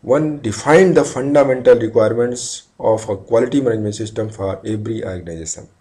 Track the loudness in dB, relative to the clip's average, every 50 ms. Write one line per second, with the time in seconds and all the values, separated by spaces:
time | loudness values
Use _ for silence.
0 | 0 0 0 0 0 -2 -4 -6 -6 -6 -6 -6 0 4 6 6 6 6 4 2
1 | 0 0 -4 -6 -4 2 4 4 4 4 2 2 6 6 6 6 4 0 2 2
2 | 2 2 2 0 -2 -2 -4 -6 -10 -12 -12 -14 -16 _ _ _ 0 0 0 0
3 | -2 -6 -8 -8 -4 0 0 2 2 2 0 0 0 0 -2 -2 -2 -4 -4 -6
4 | -8 -8 -6 -6 -6 -6 -6 -6 -6 -6 -6 -6 -6 -8 -6 -6 -6 -6 -6 -6
5 | -6 -8 -8 -10 -10 -10 -12 -12 -10 -12 -12 -12 -14 -20 _ _